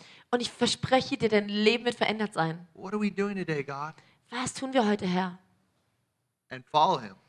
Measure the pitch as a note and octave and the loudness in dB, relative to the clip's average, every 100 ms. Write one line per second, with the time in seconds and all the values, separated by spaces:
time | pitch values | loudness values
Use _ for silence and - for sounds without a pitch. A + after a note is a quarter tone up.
0 | - - - B3 A#3+ - A#3+ - - C4 | -20 -18 -4 -2 -2 0 0 0 2 2
1 | B3+ C#4 A3+ G#3+ G#3 G#3 G#3+ A#3+ A#3+ A#3 | 2 0 2 2 2 2 4 4 0 0
2 | G#3 G#3+ G#3 - D#3+ E3 F3 - F#3 G#3+ | 0 0 -2 0 -2 -2 -12 -14 -8 -2
3 | G#3 G3 G3+ G3 E3 D3+ C3+ C#3 D3+ - | -2 -2 -4 -2 -4 -4 -4 -8 -10 -12
4 | - _ - A#3+ B3+ - C4 C4 G#3 G#3 | -20 _ -10 -6 -6 -6 -2 2 2 2
5 | F#3 F3+ F#3 F3+ _ _ _ _ _ _ | 0 0 -2 -6 _ _ _ _ _ _
6 | _ _ _ _ - B2+ - D3+ E3+ D#3 | _ _ _ _ -16 -16 -2 2 4 2
7 | G#2+ F#2+ | -2 -14